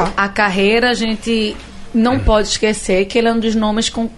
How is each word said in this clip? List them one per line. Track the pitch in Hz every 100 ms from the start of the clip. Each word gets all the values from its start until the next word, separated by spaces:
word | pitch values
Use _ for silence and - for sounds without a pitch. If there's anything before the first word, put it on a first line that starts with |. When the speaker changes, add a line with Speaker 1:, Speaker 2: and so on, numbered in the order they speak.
| 180
Speaker 1:
votar. | -
Speaker 2:
à | 196
carreira, | 208 208 185 196 233 247
a |
gente | 226 226 214 226 226 214 - - - -
não | 226 240 269
pode | - 214 208
esquecer | - 214 208 - 185 196
que | 233
ele | 233
é |
um | 233
dos | 220 220
nomes | 214 214 -
com | 233 226